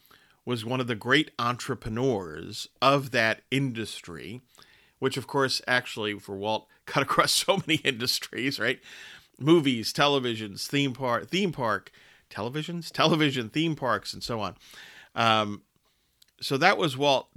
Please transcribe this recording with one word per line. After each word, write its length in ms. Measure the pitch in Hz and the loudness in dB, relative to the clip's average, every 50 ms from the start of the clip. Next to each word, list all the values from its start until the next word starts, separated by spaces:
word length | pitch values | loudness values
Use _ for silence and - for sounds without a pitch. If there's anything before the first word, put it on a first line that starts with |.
| _ _ - - _ _ _ _ - | _ _ -20 -20 _ _ _ _ -6
was 200 | 120 123 113 107 | -6 -4 -4 -2
one 160 | 117 127 127 | -2 -2 -2
of 60 | 127 117 | -2 -2
the 60 | 120 | -4
great 380 | 101 - 120 131 151 156 - - - | -4 0 4 4 4 4 2 -2 -2
entrepreneurs 1300 | 117 120 123 113 - - 127 - - 110 110 117 127 135 120 98 92 80 76 82 87 90 - - - - _ - | -2 -2 -2 -2 -4 -6 -6 -6 -6 -6 -2 0 2 2 2 0 -2 -6 -10 -10 -10 -10 -10 -12 -12 -12 _ 2
of 300 | 120 135 139 143 131 123 | 4 4 4 4 2 0
that 300 | 117 123 113 113 107 - - - | 2 2 4 4 2 0 -2 -2
industry, 920 | 127 139 139 131 113 113 107 - - - - - 85 73 62 85 110 131 - _ _ - - _ _ _ _ _ _ - | 0 0 0 0 -2 -4 -6 -8 -8 -12 -12 -12 -12 -12 -12 -12 -14 -14 -16 _ _ -20 -20 _ _ _ _ _ _ -4
which, 160 | 131 135 131 | -2 -2 -2
of 100 | 139 110 | -2 -6
course, 360 | - - 139 135 127 - - - | -4 0 0 0 0 0 -2 -2
actually, 540 | - 127 123 123 - - 120 107 104 104 101 | 0 0 0 0 -2 -6 -6 -4 -4 -4 -6
for 160 | - - 101 | -8 -10 -8
Walt, 320 | 98 101 107 110 107 - _ _ _ | -6 -2 -2 -2 -2 -4 _ _ _
<laughs> 80 | - | -10
cut 160 | - - 147 | -4 0 0
across 300 | 135 - - - 147 147 | 0 2 2 2 4 4
so 300 | - - - - 196 190 - | 2 2 2 2 0 0 2
many 100 | - 160 | 0 0
industries, 840 | 151 - 123 - - 123 123 - - - - - - 120 139 139 - | 0 0 -2 -2 -2 -2 -2 -2 -4 -4 -8 -8 -4 -4 -4 -4 -2
right? 220 | 107 120 - - - - - - - - - - - _ _ - | -2 -2 -2 -4 -6 -20 -20 -20 -20 -20 -20 -20 -20 _ _ -2
Movies, 540 | 127 151 170 175 143 139 127 113 107 - - | 4 6 6 6 6 4 0 0 -2 -4 0
televisions, 720 | - 147 143 143 139 123 123 117 110 110 104 98 104 - - | 2 2 2 2 2 0 -2 -4 -4 -6 -8 -8 -10 -8 -4
theme 240 | - 139 139 139 | 0 0 0 0
par-, 320 | 120 131 135 123 117 110 - | -2 -2 -2 -2 -2 -2 -2
theme 300 | - - 185 208 180 151 | -2 -2 0 0 0 0
park, 400 | - 123 110 104 95 - - _ - - - - _ _ - | -2 -2 -2 -2 -2 -4 -10 _ -20 -20 -20 -20 _ _ -14
televisions, 640 | - - 101 120 131 151 156 165 175 170 160 - | -8 -6 -6 -6 -4 -6 -8 -6 -8 -8 -10 -6
television, 560 | - - 143 156 170 156 156 147 131 127 117 107 | 0 4 4 6 6 6 4 4 2 0 -4 -2
theme 260 | - 151 160 165 156 | -2 0 0 0 0
parks, 400 | 143 139 123 110 98 - - - | -2 0 0 0 0 -2 -6 -12
and 80 | 95 | -10
so 200 | - - 120 110 | -8 -6 -6 -4
on. 160 | 101 90 85 - - - - - - - - - - - - | -4 -6 -8 -10 -18 -20 -20 -20 -20 -20 -20 -20 -20 -8 -2
Um, 460 | - 117 113 110 110 107 104 104 101 - _ _ _ _ _ _ _ _ _ _ _ _ _ _ - | 2 4 4 4 4 2 0 -4 -10 -12 _ _ _ _ _ _ _ _ _ _ _ _ _ _ -10
so 160 | - - 147 131 | -6 -2 0 4
that 200 | 156 190 220 202 | 4 4 4 4
was 200 | 190 156 123 127 | 2 0 0 2
Walt 320 | 143 143 135 120 - _ - | 2 4 4 4 2 _ -8